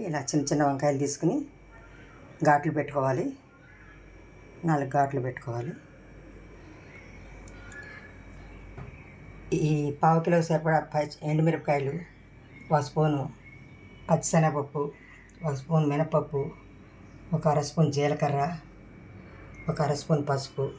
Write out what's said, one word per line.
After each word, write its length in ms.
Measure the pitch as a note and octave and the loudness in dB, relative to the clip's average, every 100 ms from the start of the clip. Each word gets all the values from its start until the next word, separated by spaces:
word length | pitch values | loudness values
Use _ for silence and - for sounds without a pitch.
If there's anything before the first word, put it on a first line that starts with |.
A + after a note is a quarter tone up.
| G#3 | -2
ఇలా 120 | D3+ C3 | -4 0
చిన్న 140 | D3+ C3+ | 0 0
చిన్న 180 | D3 C#3+ | 2 2
వంకాయలు 320 | C3+ D3 C#3 | 2 2 2
తీసుకుని 320 | C#3 - D#3 C4 - - - - - - - - - - D3 | -2 0 0 0 -4 -12 -20 -20 -20 -20 -20 -20 -20 0 4
ఘాట్లు 260 | D3 D#3 D3+ | 4 4 -2
పెట్టుకోవాలి. 480 | C#3 C#3+ C3+ C3 C#4 - - - - - - - - - - - - - E3+ | -2 0 0 0 -2 -8 -16 -20 -20 -20 -20 -20 -20 -20 -20 -20 -20 -6 0
నాలుగు 220 | D3+ C3+ C#3+ | 2 2 2
ఘాట్లు 240 | C#3 C#3 B2+ | 2 0 -4
పెట్టుకోవాలి. 480 | B2+ - A#2+ B2 - - - - - - - - - - - - - - - - - - - - - - - - - - - - - - - - - - - - - - D#3+ D#3 | -6 -8 -6 -6 -10 -16 -20 -20 -20 -20 -20 -20 -20 -20 -20 -20 -20 -20 -20 -18 -18 -18 -18 -18 -16 -16 -16 -18 -20 -20 -18 -18 -18 -18 -16 -16 -18 -20 -20 -20 -20 -2 2 4
ఈ 20 | D3+ D3 C3+ | 2 0 2
పావు 180 | E3 E3 E3 | 4 4 4
కిలో 120 | E3+ E3 | 2 4
సరిపడా 280 | D#3+ D#3+ D#3 D3 | 2 4 2 2
పచ్చి 240 | D3+ G3+ - D3+ | -2 -4 -4 -2
ఎండుమిరపకాయలు, 640 | D#3 D#3+ D#3 - C#3+ C3+ D#3+ - - - - - - - | 2 2 2 0 0 0 -6 -10 -18 -20 -20 -20 -20 0
ఒక 140 | D#3 C3+ | 0 2
స్పూను 340 | - D#3 C#3+ D3 - - - - - - - - | 0 2 2 -2 -10 -20 -20 -20 -20 -20 -16 -2
పచ్చిశనగపప్పు, 720 | D#3+ - E3+ D#3+ D3 C#3 D3+ D3 - - - - - | 0 2 2 2 0 -4 -4 -6 -8 -20 -20 -20 -8
ఒక 140 | E3 C3+ | -6 -6
స్పూన్ 260 | - E3 D3 | 0 2 4
మినపప్పు, 480 | D3 D#3+ D#3 C#3 C#3+ D3+ - - - - - - - - D#3+ | 2 2 0 0 -2 -4 -8 -18 -20 -20 -20 -20 -20 -4 0
ఒక 60 | E3 | 2
అర 60 | D3+ C#3+ | 2 0
స్పూన్ 220 | - D3+ C#3 | 2 2 4
జీలకర్ర, 420 | C#3+ D3 C#3+ C#3 C#3+ F3 - - - - - - - - - - - | 0 2 0 0 -2 -4 -12 -20 -20 -20 -20 -20 -20 -20 -20 -10 -6
ఒక 100 | - | -2
అర 100 | C#3+ C#3+ | 0 -2
స్పూన్ 220 | - D3+ - | 0 0 2
పసుపు, 360 | C#3 - - C3+ | -2 -4 -4 -4